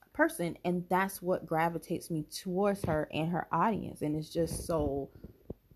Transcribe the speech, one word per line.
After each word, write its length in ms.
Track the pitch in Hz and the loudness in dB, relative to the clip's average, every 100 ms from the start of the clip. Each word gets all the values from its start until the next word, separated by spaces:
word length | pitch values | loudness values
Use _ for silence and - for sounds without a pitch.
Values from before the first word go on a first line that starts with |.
| _ | _
person, 440 | - 320 - 170 - | 2 2 2 -4 -2
and 220 | 175 180 175 | -2 -2 2
that's 320 | 185 190 - | 2 2 -2
what 260 | 175 185 165 | -2 -2 2
gravitates 640 | 160 165 165 - 170 - | 2 2 0 -2 -4 -2
me 120 | 160 | -4
towards 600 | 151 - 196 180 202 196 - | -4 -8 -2 2 2 2 2
her 240 | 156 - | 0 0
and 200 | - 160 | -2 0
her 160 | 175 - | -2 0
audience, 520 | 160 202 190 - 175 | 2 2 2 -4 -4
and 120 | 151 151 | -2 -2
it's 140 | 156 | -2
just 380 | 165 160 151 - | -2 0 -2 -2
so 420 | 165 147 139 139 - - - - - _ | 0 0 0 -4 -10 -20 -16 -16 -16 _